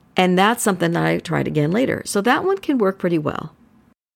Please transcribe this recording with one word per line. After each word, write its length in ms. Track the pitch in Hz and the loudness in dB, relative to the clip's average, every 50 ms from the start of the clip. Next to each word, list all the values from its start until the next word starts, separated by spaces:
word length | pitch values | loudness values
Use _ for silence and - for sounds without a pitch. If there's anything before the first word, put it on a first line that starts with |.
| _ _ - | _ _ 0
And 220 | - 185 185 180 | 2 4 4 4
that's 260 | 180 196 220 240 - - | 4 4 4 2 0 0
something 300 | 214 185 170 170 165 170 | -2 0 0 -2 -2 0
that 120 | 160 160 | 0 0
I 140 | 160 165 - | 0 0 -2
tried 280 | - 165 156 139 135 | -2 -4 -2 -2 -2
again 240 | 151 151 151 147 156 | 0 0 0 0 0
later. 300 | 185 233 262 - - - - | 0 0 0 0 -2 -4 -4
So 160 | - - 202 | -4 -4 -2
that 240 | 202 240 285 320 349 | 0 0 0 0 0
one 120 | 381 392 | -2 -2
can 200 | 392 - 320 277 | -2 -2 -2 0
work 200 | 240 196 190 190 | 2 2 0 -2
pretty 220 | - - 175 170 156 | -2 -2 0 0 0
well. 340 | 151 - - - - - _ _ _ _ _ _ _ _ _ _ _ _ _ | -2 -2 -6 -6 -10 -12 _ _ _ _ _ _ _ _ _ _ _ _ _